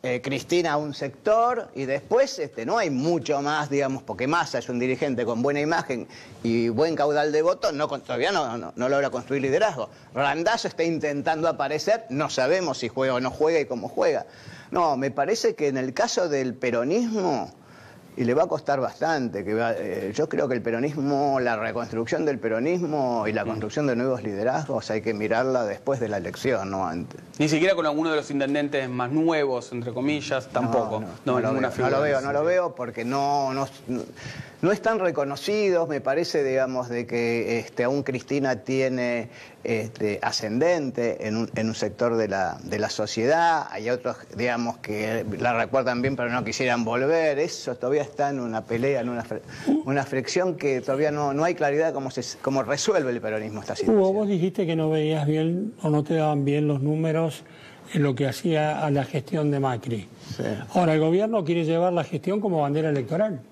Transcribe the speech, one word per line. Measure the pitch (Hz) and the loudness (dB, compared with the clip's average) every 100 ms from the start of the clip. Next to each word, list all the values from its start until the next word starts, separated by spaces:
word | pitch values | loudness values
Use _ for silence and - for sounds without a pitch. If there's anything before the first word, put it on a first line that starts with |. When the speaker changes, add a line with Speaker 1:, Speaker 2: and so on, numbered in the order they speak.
Speaker 1:
eh, | 127 123 | -2 -4
Cristina | 139 139 - 175 170 147 | -2 -6 0 0 2 0
un | 151 | -2
sector, | 135 139 - - 220 240 233 196 - | -6 -8 -4 2 4 4 0 -6 -8
y | |
después, | 135 139 - 226 269 - | -2 -4 2 2 2 0
este, | 143 - 117 | -6 -4 0
no | 226 | 2
hay | 185 | 2
mucho | 127 156 170 131 143 | 2 2 2 2 0
más, | 143 151 147 | 2 0 0
digamos, | 139 135 135 | 0 0 -2
porque | - 107 127 | -8 -4 0
Massa | 170 151 123 | 2 0 -4
es | 117 | -4
un | 120 | -2
dirigente | 127 131 147 120 | 0 0 0 0
con | 117 113 | -2 0
buena | 135 143 | 0 0
imagen | 151 165 - 123 - - - - | 0 0 -2 -8 -8 -16 -20 -6
y | 117 117 117 | 0 2 2
buen | 113 160 151 | 2 2 2
caudal | 147 147 151 | 2 2 2
de | 151 | 4
votos, | 165 190 208 | 2 2 -2
no | 147 151 | 0 -4
con-, | 139 | -4
todavía | - 123 156 | -4 -2 0
no, | 190 135 117 | 0 -2 -4
no, | 82 | -8
no | - 127 | -2 0
logra | 139 135 | 2 0
construir | 127 - 139 | -4 -4 -2
liderazgo. | 135 151 214 147 104 - - | 2 2 2 0 -8 -10 -10
Randazzo | 127 139 151 175 175 190 | -2 0 2 0 0 -2
está | - | -2
intentando | 170 160 151 143 160 160 165 | 0 0 -2 -2 -2 0 0
aparecer, | 151 139 151 196 220 - | 0 -2 -2 0 0 0
no | 131 147 | -2 -2
sabemos | - 131 185 170 - | 0 2 2 0 -2
si | 117 | -4
juega | - 131 | 0 0
o | 123 | 2
no | 127 | -2
juega | 127 156 165 | 2 4 4
y | 135 | 0
cómo | 120 101 | -4 -4
juega. | - 175 131 - - - - - | 0 2 2 -4 -16 -20 -18 -4
No, | - 170 127 | 2 2 2
me | 135 | 0
parece | 135 143 226 226 | 0 0 2 0
que | - 147 | 2 0
en | 131 | 0
el | 131 | -2
caso | 127 233 - 175 | 0 0 2 0
del | 143 127 | 0 0
peronismo, | 110 127 117 123 202 233 214 185 127 92 - - - - - - - | -2 0 0 2 0 0 0 0 0 -4 -12 -20 -20 -20 -20 -14 -2
y | |
le | 120 | 2
va | 135 | 2
a | 180 | 2
costar | 156 - 143 | 0 0 0
bastante, | 117 - 151 156 120 101 | 0 -2 0 0 -2 -4
que | 98 | -2
va, | 110 117 107 | 0 0 -2
eh, | 92 87 98 | -2 -4 -4
yo | 110 156 | -2 -2
creo | - 135 | 0 0
que | |
el | 123 | 0
peronismo, | 117 117 143 147 139 143 143 135 | -2 -2 -2 -2 0 2 2 2
la | 123 | 2
reconstrucción | 110 113 113 120 113 117 170 | 0 -2 -4 -4 -4 -2 0
del | 156 131 | 0 0
peronismo | 113 110 139 180 170 151 127 120 107 | 0 0 0 0 0 0 0 0 0
y | |
la | 110 | -2
Speaker 2:
Mm. | 113 | -2
Speaker 1:
construcción | 110 107 151 143 | -4 -4 0 0
de | |
nuevos | 117 131 123 | 2 0 0
liderazgos | 104 98 113 151 147 123 - | -2 0 0 0 -2 -4 -2
hay | 110 | -2
que | 98 | -2
mirarla | 107 107 113 131 127 | -2 0 2 2 0
después | 110 98 - 139 | 0 -2 -2 -2
de | 110 | -2
la | 101 | -2
elección, | 90 - 135 113 95 | -4 -4 -2 0 -2
no | 95 | -2
antes. | 90 85 - - - - | -2 -4 -8 -12 -18 -2
Speaker 2:
Ni | 156 | 0
siquiera | 151 180 175 | 4 4 4
con | 160 | 2
alguno | 147 160 | 0 0
de | 156 | 0
los | 139 | 0
intendentes | 139 139 147 147 143 127 | -2 0 0 0 -2 -2
más | 123 123 | -4 0
nuevos, | 151 165 156 139 123 120 | 2 2 2 2 -2 -4
entre | 123 120 | -8 -6
comillas, | 117 139 151 139 135 - | -2 0 -2 -2 -4 -2
Speaker 1:
No, | |
Speaker 2:
tampoco. | 127 123 127 110 107 | -2 2 2 2 -4
Speaker 1:
no, | 110 | -6
Speaker 2:
No, | - 139 | -6 -2
Speaker 1:
no | 127 | 0
lo | 113 | 2
Speaker 2:
ninguna | 131 127 | 0 0
Speaker 1:
veo, | 120 | 0
Speaker 2:
figura | 127 | 0
Speaker 1:
no | 135 | 2
lo | 151 | 2
Speaker 2:
en | |
Speaker 1:
veo, | 135 | 0
Speaker 2:
ese | 139 | 0
Speaker 1:
no | |
lo | 143 | 0
Speaker 2:
sentido. | 160 180 | 2 2
Speaker 1:
veo | 175 | 0
porque | 170 120 113 | -4 -8 -6
no, | 117 139 139 143 135 | -2 0 2 2 0
no, | 131 139 - - 120 - - - - - - | 0 -4 -6 -6 -6 -6 -12 -14 -12 -14 0
no | 165 | 2
están | 202 226 226 | 2 2 2
reconocidos, | 185 151 139 139 - 214 202 175 165 | 2 0 -2 -2 -2 2 4 2 2
me | 147 | 0
parece, | 135 147 170 165 | 0 0 2 0
digamos, | 135 131 131 127 123 | 2 2 2 -2 -2
de | 120 113 | -4 -2
que, | 120 117 117 110 117 | 0 2 0 0 -2
este, | 104 - | -2 -2
aún | 120 143 | 0 0
Cristina | 139 127 - 143 135 127 | -2 -4 -2 0 0 -2
tiene | - 131 131 127 123 120 113 - - - | -2 0 2 0 0 -2 -4 -12 -20 -10
este, | - 113 110 - 107 101 | -4 -2 -4 -2 -2 0
ascendente | 113 - 107 117 165 175 139 120 117 - 110 | -2 -2 -2 0 2 2 0 -2 -2 -2 -2
en | 110 | -2
un, | 117 | -2
en | - 110 | -2 -2
un | |
sector | 110 107 - 120 113 | -2 -4 0 0 2
de | 107 | 0
la, | 98 90 78 | 0 -2 -4
de | - 107 | -6 -4
la | 104 | -2
sociedad. | - 104 - 117 160 170 160 - | -2 -4 0 2 4 4 2 -2
Hay | 98 110 | -6 -4
otros, | 123 127 110 - - | -2 -4 -8 -12 -4
digamos, | 123 117 117 - | -2 0 -2 -6
que | - 107 110 113 107 98 | -6 -4 -2 -2 -4 -2
la | 120 | 0
recuerdan | 117 120 131 127 120 | 2 2 2 2 0
bien, | 131 131 | 0 0
pero | 120 | -2
no | 123 | -2
quisieran | 107 113 127 120 | -2 0 0 2
volver. | 113 120 135 165 156 139 | 0 0 2 4 2 2
Eso | 160 - - 120 | -2 -2 -8 -4
todavía | 123 147 | 0 0
está | 139 - 143 | 0 -2 -2
en | 139 | -2
una | 120 110 | -2 -4
pelea, | - 117 135 135 | -4 -2 0 0
en | 117 | -2
una | 120 | -6
fri-, | 113 110 - - - 294 | -6 -8 -10 -6 0 0
una | 202 139 | 2 -2
fricción | 135 135 135 180 185 160 | 0 -4 0 0 0 0
que | 143 127 | 0 0
todavía | 117 135 151 | 0 0 0
no, | 147 143 | 0 0
no | 139 | 2
hay | 165 | 0
claridad | 170 147 143 160 | 2 2 2 0
cómo | 147 135 | 0 -6
se, | 131 123 - | -6 -8 -4
cómo | - 135 | 0 0
resuelve | 113 143 - 190 131 | 0 0 2 2 2
el | 120 | -2
peronismo | 110 107 107 104 | -2 -4 -4 -8
esta | 98 | -8
Speaker 3:
Hugo, | 101 | -2
Speaker 1:
situación. | - 214 190 | 4 4 4
Speaker 3:
vos | 196 208 | 2 2
dijiste | 190 185 190 170 | 2 0 0 0
que | 160 | 2
no | 156 | 2
veías | 156 151 156 147 | 2 2 2 2
bien | 156 160 175 214 - | 2 2 0 -4 -4
o | 160 | 2
no | 151 | 2
te | 147 | 2
daban | 160 151 147 | 2 2 2
bien | 139 147 151 | 2 2 2
los | 143 | 2
números | 143 156 160 156 160 - - - - - - | 0 0 2 2 0 -4 -16 -20 -20 -20 -4
en | 160 | 0
lo | 143 | 2
que | 131 139 | 2 -2
hacía | 120 175 156 151 147 | 0 2 2 2 0
a | 151 | 2
la | 143 | 2
gestión | 135 147 - 160 147 | 0 -4 -2 0 2
de | 139 | 2
Macri. | 135 120 120 113 92 - - - | 0 -2 -4 -6 -6 -16 -12 -6
Speaker 1:
Sí. | - 104 123 | -4 -4 -2
Speaker 3:
Ahora, | 185 170 | 2 4
el | 156 | 4
gobierno | 156 180 220 226 | 4 4 2 0
quiere | 156 170 | 0 0
llevar | 156 165 180 | 2 2 4
la | 175 | 2
gestión | 143 156 - 208 | -2 -4 -2 0
como | 208 165 | 2 2
bandera | 143 147 156 | 2 2 2
electoral. | 143 120 160 214 147 - | 0 0 0 0 -2 -10